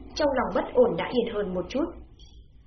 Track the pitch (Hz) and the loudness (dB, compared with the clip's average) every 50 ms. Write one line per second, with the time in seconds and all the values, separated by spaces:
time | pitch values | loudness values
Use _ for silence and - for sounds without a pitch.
0 | - - - - 302 277 262 247 226 185 196 285 - - - 247 240 - - - | -16 -10 -4 0 0 0 2 0 0 0 0 -2 -2 2 4 6 6 6 4 0
1 | - - 247 240 202 - 208 208 190 185 180 180 175 - - 269 330 - - - | -4 -2 0 0 0 0 0 -2 -2 -2 -2 -4 -4 -2 -2 -2 -2 -2 -4 -10
2 | - - - - - - - - - - - - - | -16 -20 -20 -20 -20 -20 -20 -20 -20 -20 -20 -20 -20